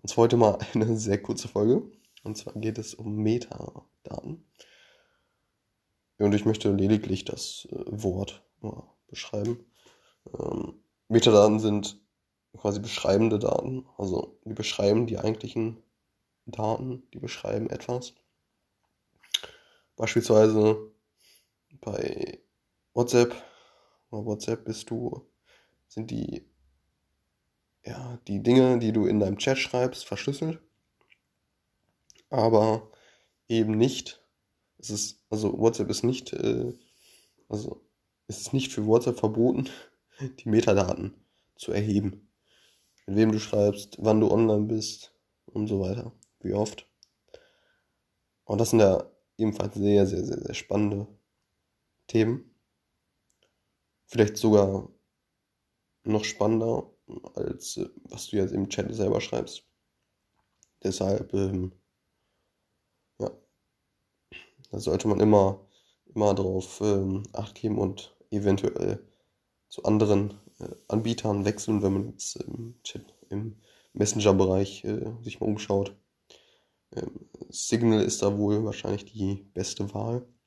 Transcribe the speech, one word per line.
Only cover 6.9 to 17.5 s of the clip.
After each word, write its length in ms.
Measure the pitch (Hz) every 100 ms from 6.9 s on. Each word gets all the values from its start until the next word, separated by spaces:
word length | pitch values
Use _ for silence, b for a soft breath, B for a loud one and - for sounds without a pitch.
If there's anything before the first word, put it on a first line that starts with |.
| 107 101 95
das, 440 | - - - - -
äh, 140 | - -
Wort 580 | 104 104 90 98 - _ _
mal 200 | 107 - - _ _
beschreiben. 580 | - - 104 110 120 - b b b b b - -
Ähm, 460 | - - - - _ _ _
Metadaten 540 | 113 120 104 107 110
sind 400 | 110 104 98 - _ _ _ _ _ -
quasi 220 | 104 101
beschreibende 580 | 110 - - 101 113 107
Daten. 480 | 113 - - 131 131 -
Also 440 | 98 90 - -
die 100 | 110
beschreiben 520 | 107 104 - 101 107 117
die 120 | 113
eigentlichen 640 | 107 110 - 117 113 113 _ _ _ _ _ _ -
Daten, 580 | 113 107 113 131 127 _
die 80 | 123
beschreiben 500 | 120 - 101